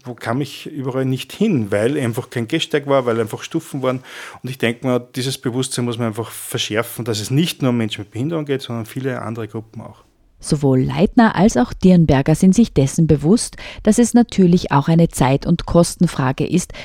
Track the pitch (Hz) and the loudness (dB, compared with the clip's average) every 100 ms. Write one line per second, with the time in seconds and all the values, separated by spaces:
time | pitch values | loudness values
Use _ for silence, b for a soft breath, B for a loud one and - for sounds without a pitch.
0 | - 117 - 123 139 - - 151 131 127 | -16 -8 -4 -4 -4 -10 -14 -10 -6 -2
1 | 131 131 - - 220 151 104 101 113 151 | -2 -4 -6 -2 0 0 0 0 0 0
2 | 120 113 - 123 113 160 - 151 139 139 | -4 -4 -8 -8 -4 -4 -2 -4 0 0
3 | 120 113 113 120 - 165 - 143 127 131 | 2 -2 -4 -8 -8 -8 -8 -6 -4 -4
4 | B B B B 147 131 117 117 131 123 | B B B B -12 -4 -4 -2 -2 -2
5 | 123 - 131 131 131 123 127 - 120 117 | -2 -6 -6 -4 -4 -4 -4 -4 -4 -2
6 | 117 107 107 - - 123 - 104 117 - | -4 -4 -8 -12 -8 -8 -2 -2 -2 -6
7 | 117 107 101 131 170 - 135 120 110 - | -6 -4 -2 0 0 -2 0 0 -2 -6
8 | 98 110 143 165 147 131 - 117 110 135 | -10 -8 -6 -4 -4 -6 -6 -8 -8 -8
9 | 131 123 104 117 107 113 113 110 98 - | -8 -6 -8 -8 -10 -10 -12 -16 -18 -20
10 | _ _ _ _ - 151 139 131 135 135 | _ _ _ _ -4 0 2 2 0 0
11 | 196 - 220 - 208 247 247 - 185 180 | 2 4 4 4 2 2 -2 2 6 6
12 | 156 135 139 156 190 185 226 - 139 - | 6 4 2 4 4 4 4 2 0 2
13 | 160 147 143 233 - B B B - 220 | 2 4 4 2 0 B B B 2 4
14 | 233 240 233 - 180 180 - 143 143 165 | 4 4 4 4 4 4 2 0 4 4
15 | 165 - 131 135 - 170 - 170 170 - | 4 2 2 2 0 -2 2 2 2 2
16 | 175 - 131 135 - 180 - B | 0 0 -2 -2 0 -2 -2 B